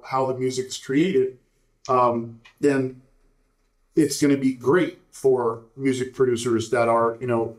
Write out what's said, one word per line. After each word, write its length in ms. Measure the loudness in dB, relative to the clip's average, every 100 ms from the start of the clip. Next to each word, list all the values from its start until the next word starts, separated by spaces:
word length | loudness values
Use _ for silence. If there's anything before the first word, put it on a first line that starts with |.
| -6
how 220 | -4 -2
the 80 | -2
music 320 | -4 -4 -8
is 100 | -10
created, 600 | -4 0 2 2 0 -4 _ _ _ _ -2
um, 500 | 0 2 0 -6 -14 -20 _
then 420 | 0 2 -2 -8 _ _ _ _ _ _ _ _ _ 0
it's 260 | 0 2
gonna 160 | 2 2
be 160 | 0
great 460 | 0 2 2 0 -6 _
for 540 | -2 2 2 0 -4 -12 -6
music 380 | -2 -2 -4
producers 560 | 0 2 2 0 -2 0
that 180 | 0 2
are, 300 | 2 2 -2
you 60 | -2
know, 320 | -2 -2